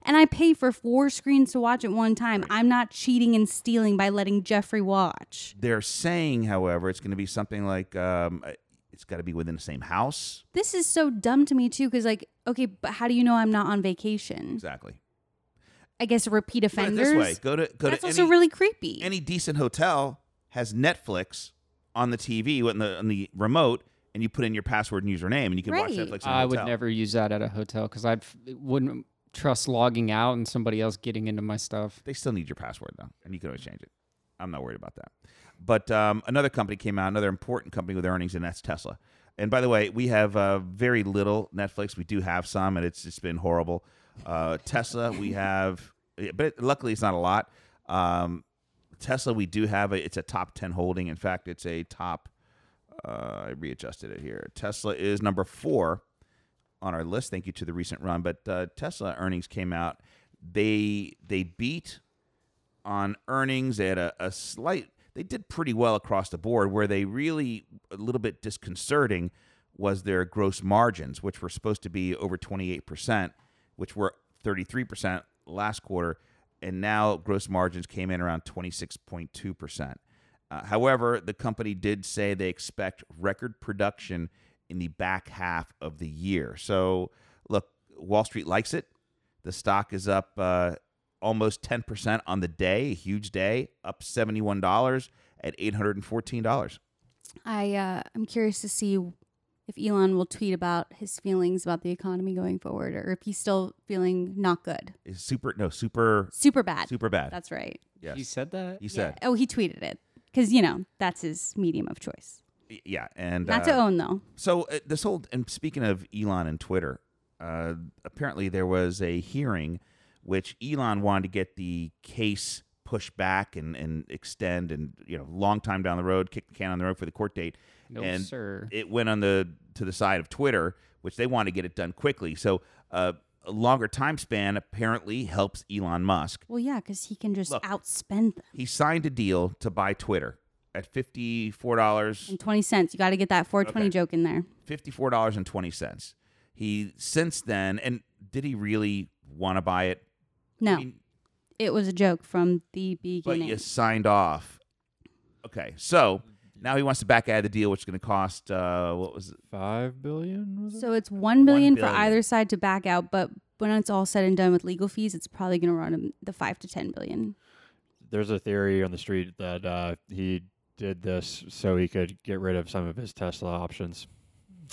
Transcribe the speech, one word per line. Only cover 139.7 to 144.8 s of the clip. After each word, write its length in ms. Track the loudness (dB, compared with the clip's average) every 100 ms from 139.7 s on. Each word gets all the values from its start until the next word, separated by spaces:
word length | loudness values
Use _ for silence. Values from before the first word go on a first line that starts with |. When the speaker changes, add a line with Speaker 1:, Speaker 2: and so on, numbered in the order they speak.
Speaker 2:
buy 220 | -2 -2
Twitter 440 | -2 0 0 -2 -8 _ _ _ -14
at 100 | -8
fifty-four 920 | -8 -8 -8 -4 -4 -4 -4 0 4
dollars. 540 | 4 4 0 -4 -8
Speaker 1:
And 100 | -6
twenty 220 | 0 2
cents. 320 | 4 4 4
You 60 | 2
gotta 180 | 2 2
get 120 | 4
that 180 | 2 2
four 160 | 0 0
twenty 220 | 2 2
Speaker 2:
Okay. 60 |
Speaker 1:
joke 200 | 2 2
in 80 | 2
there. 240 | 2 2 -4 _ -12
Speaker 2:
Fifty-four 440 | -10